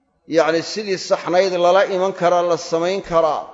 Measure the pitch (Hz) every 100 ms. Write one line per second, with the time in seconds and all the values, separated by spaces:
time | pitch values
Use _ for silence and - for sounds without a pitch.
0 | _ _ - 156 156 165 151 208 208 185
1 | - 190 156 175 190 180 175 190 196 185
2 | 190 185 175 180 175 165 - 165 170 196
3 | - 165 160 123 -